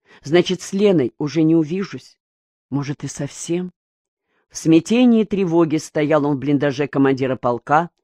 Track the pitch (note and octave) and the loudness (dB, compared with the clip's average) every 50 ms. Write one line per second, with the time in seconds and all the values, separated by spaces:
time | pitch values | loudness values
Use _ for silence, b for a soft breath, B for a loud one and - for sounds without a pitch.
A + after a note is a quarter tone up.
0 | b b b b b C3+ D#3 F3 F3 - F3+ E3+ - - - G3 G#3 G3+ F#3+ D#3 | b b b b b 0 2 2 2 0 -4 -6 -6 -6 -2 0 2 2 2 2
1 | B2+ A2+ - - D3+ D3 C3 E3 D#3+ D#3+ E3 E3 D#3+ C#3+ E3+ F#3+ G3+ - - - | 0 -2 -4 -6 -8 -4 -2 0 2 2 2 2 0 0 -4 -6 -8 -8 -12 -16
2 | - - _ _ _ _ _ _ _ _ _ _ _ _ B2+ C#3+ C#3 C#3 C3+ - | -18 -20 _ _ _ _ _ _ _ _ _ _ _ _ -6 -6 -4 -6 -8 -8
3 | - C3+ - - C#3+ C#3 - - - - E3+ F3+ F3+ F3+ - _ _ _ _ _ | -10 -12 -10 -10 -10 -10 -10 -12 -8 -6 -6 -6 -6 -8 -12 _ _ _ _ _
4 | _ _ _ _ _ _ _ _ _ _ - - - D#3+ D#3+ E3 D#3 - A3 B3 | _ _ _ _ _ _ _ _ _ _ -16 -4 2 4 4 4 4 2 2 4
5 | B3+ A#3+ A#3 A3 G#3+ - G#3 F#3+ G3 E3+ D#3+ E3+ E3+ D3+ C#3+ D#3 - - - D#3+ | 4 4 4 4 2 0 -2 -2 -2 0 2 2 2 2 0 -4 -6 -6 -4 -2
6 | D3+ C#3+ D#3 D3+ C#3 C#3+ D3 C3 B2 C#3+ D3 C3+ D3+ D3 C3 C3 D3 C#3 - C#3+ | 0 2 2 2 2 0 -2 -2 -2 -2 0 0 0 -2 -2 -2 -4 -4 0 0
7 | C#3 C3+ C3+ B2 C#3 B2+ C3 - - B2 A#2+ A#2 - - C#3+ D#3 F3 F3 - _ | 2 2 2 0 -2 -4 -4 -4 -2 -4 -4 -4 -2 0 0 0 0 -2 -6 _